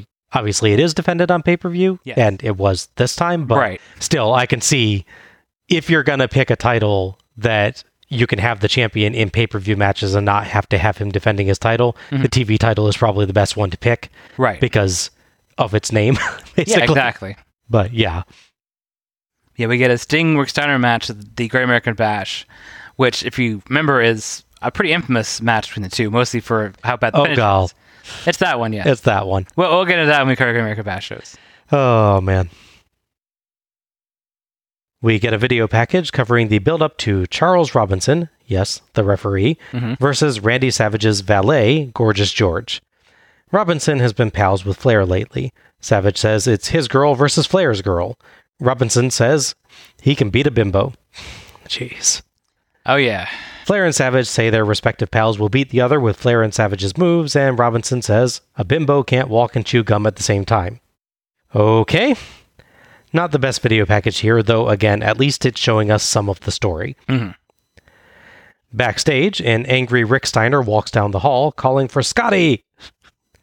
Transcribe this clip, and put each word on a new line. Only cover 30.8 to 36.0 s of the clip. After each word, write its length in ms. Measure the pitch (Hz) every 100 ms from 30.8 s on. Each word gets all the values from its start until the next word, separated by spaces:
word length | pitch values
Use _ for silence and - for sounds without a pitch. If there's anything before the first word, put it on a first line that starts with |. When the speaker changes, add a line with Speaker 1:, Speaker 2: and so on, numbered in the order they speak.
| 101
Speaker 2:
Bash 200 | 95 -
shows. 280 | - - - _ _ -
Speaker 1:
Oh, 500 | 143 131 113 107 98
man. 280 | 92 95 87 - _ _ _ _ _ _ _ _ _ _ _ _ _ _ _ _ _ _ _ _ _ _ _ _
We 180 | 113 110
get 140 | 113
a 40 | 107
video 300 | 123 123 110
package 440 | 110 117 185